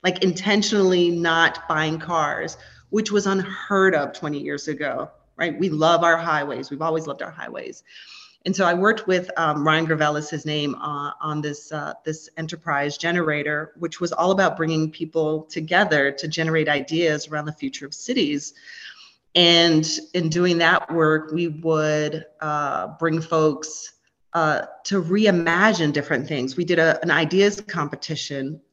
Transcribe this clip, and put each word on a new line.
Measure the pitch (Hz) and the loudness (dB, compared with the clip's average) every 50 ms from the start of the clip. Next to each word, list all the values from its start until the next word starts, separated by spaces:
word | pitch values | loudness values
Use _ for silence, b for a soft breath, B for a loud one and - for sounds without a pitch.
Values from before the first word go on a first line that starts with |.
| - | 0
like, | 180 185 - - | -2 0 2 2
intentionally | 190 175 175 - 202 208 208 202 - - 208 196 185 185 180 175 170 | 0 0 0 0 2 2 2 2 2 2 4 4 4 4 4 4 2
not | 170 170 170 170 165 165 165 156 - - - - | 2 2 2 2 4 4 4 2 2 -2 -6 -4
buying | 165 156 156 156 156 160 | -2 0 0 -2 -2 -4
cars, | 160 - 175 165 156 147 - - - 160 - B B B B B B B | -6 -2 0 0 0 0 -2 -4 -6 -8 -10 B B B B B B B
which | - 214 214 208 | -2 -2 -2 2
was | 202 208 196 | 0 0 2
unheard | 196 196 190 185 190 190 - - - 202 196 190 190 180 | 2 0 0 0 -2 -6 -12 -6 -2 2 4 4 4 4
of | 151 143 135 - | 2 0 -2 -6
twenty | - - 151 147 143 | -8 -8 -6 -6 -6
years | 147 143 147 143 - - | -6 -6 -8 -6 -6 -6
ago, | 151 - 151 143 123 - 139 - - _ _ _ _ | -6 -4 -4 -6 -4 -6 -8 -10 -12 _ _ _ _
right? | - 165 170 147 - | -4 -4 -4 -2 -2
We | 175 190 | -2 0
love | 151 151 160 160 170 165 170 | 0 2 4 4 4 4 4
our | 170 165 165 | 4 2 2
highways. | 165 170 156 151 143 143 135 117 139 - | 2 0 0 0 0 -4 -6 -8 -8 -10
We've | 147 135 156 | -8 -4 -2
always | 165 160 160 156 | -2 -2 -2 -4
loved | 151 139 - - | -4 -10 -10 -10
our | - | -12
highways. | 156 - - 60 - - - - - - _ B B B B B B B B B B B _ | -12 -14 -14 -12 -12 -12 -12 -12 -14 -16 _ B B B B B B B B B B B _
And | - 190 | -4 -2
so | - 196 | 0 2
I | 175 175 | 2 2
worked | 180 190 208 226 220 - | 4 4 2 2 2 2
with, | - 185 180 180 - - - | 0 0 0 0 -2 -4 -2
um, | 165 156 151 147 143 | 0 0 0 2 2
Ryan | 156 156 160 165 | 4 4 4 4
Gravel | 160 160 151 151 151 151 | 2 2 2 2 0 0
is | 151 151 151 | -2 -4 -6
his | - 151 - | -8 -6 -6
name, | 156 151 151 147 147 131 | -4 -4 -2 -2 -4 -4
uh, | - - 147 147 143 143 143 - - - | -4 -6 -8 -6 -6 -6 -8 -8 -8 -6
on | 156 151 151 | -4 -4 -4
this, | 147 147 143 147 - - 156 | -4 -6 -6 -8 -12 -10 -10
uh, | 151 147 151 - - _ | -8 -8 -8 -10 -10 _
this | - 156 156 - - _ | -8 -8 -8 -10 -18 _
enterprise | - 160 160 - 160 _ 170 151 139 143 147 143 - | -10 -10 -8 -10 -10 _ -4 -2 -2 -2 -2 -4 -4
Generator, | - 170 170 180 170 156 151 147 147 147 151 147 156 156 _ - | -4 0 0 0 2 0 0 -2 -2 -2 -4 -4 -4 -8 _ -8
which | 170 165 165 - | -8 -8 -6 -4
was | 175 170 - | -4 -4 -2
all | - 165 185 190 | 0 2 2 4
about | 190 196 170 - | 4 2 2 2
bringing | - 165 160 165 160 156 156 | 0 -2 0 0 0 0 -2
people | 156 - 160 156 _ 165 156 156 156 156 156 | -2 -6 -10 -4 _ -2 0 0 -2 -4 -6
together | _ - 156 160 160 175 180 208 185 160 147 139 143 139 | _ -10 -10 -6 0 2 2 4 4 4 2 2 2 0
to | - - 156 | -4 -8 -6
generate | 156 - 160 160 160 160 156 147 | -4 -2 -2 0 2 2 2 2
ideas | 147 143 135 - 160 160 175 160 151 151 147 151 | 0 0 -2 -2 -2 0 2 2 0 0 -4 -6
around | 151 151 147 | -8 -8 -6
the | 151 151 | -6 -10
future | _ - 135 135 - 143 | _ -8 -8 -8 -10 -14
of | 135 - | -14 -14
cities. | - - - 254 254 196 143 147 143 143 - - B B B B B B B B B B B B B B _ _ | -14 -6 -4 -2 0 0 0 0 -4 -6 -8 -18 B B B B B B B B B B B B B B _ _
And | 175 175 170 170 170 170 170 165 156 156 156 - - - - _ | 6 6 8 8 6 6 6 4 4 2 2 -4 -6 -8 -6 _
in | 180 175 160 | -2 -2 0
doing | 156 170 175 180 175 170 | 0 2 2 2 2 4
that | 170 165 180 - - - 160 | 4 4 4 4 2 0 0
work, | 170 160 156 156 156 156 156 156 | 2 4 4 2 2 0 -4 -4
we | 170 175 170 | -4 -2 -4
would, | 156 156 165 160 160 156 151 151 151 151 151 151 147 156 156 - _ _ 156 | -4 -4 -2 0 0 2 2 2 0 0 0 -2 -4 -6 -10 -12 _ _ -6
uh, | 156 151 147 147 143 135 - - - 156 - | -4 -2 -2 -2 -2 -4 -4 -6 -6 -8 -2
bring | 160 165 156 165 160 | -2 0 0 0 -2
folks, | - 170 160 156 156 143 135 - - - - - - _ _ _ _ _ _ _ _ - | 0 0 2 2 2 2 0 -8 -12 -14 -14 -16 -18 _ _ _ _ _ _ _ _ -2
uh, | 165 160 156 151 - - - - - - | 0 2 2 2 0 -2 -6 -12 -14 -8
to | - 196 196 175 | -2 -2 -2 0
reimagine | 160 180 208 214 208 190 175 170 165 170 175 196 220 214 170 165 147 143 | 0 2 4 4 4 4 4 2 2 2 4 4 4 4 4 0 0 0
different | 151 143 - 160 123 - - | 0 -2 -2 -2 -2 -2 -4
things. | 156 143 123 131 131 | -4 -4 -4 -4 -4
We | - 175 | -4 -2
did | 160 180 165 | 0 2 4
a, | 160 165 - - - | 4 4 2 2 0
an | 170 | 0
ideas | 151 156 165 151 165 190 196 202 208 202 | 2 2 2 2 4 4 4 4 2 -2
competition | 202 - - 175 147 143 - - - - 160 139 - - 143 139 135 135 156 160 _ _ | -10 -8 -6 -6 -4 -6 -6 -10 -8 -8 -8 -8 -8 -8 -8 -8 -8 -8 -10 -12 _ _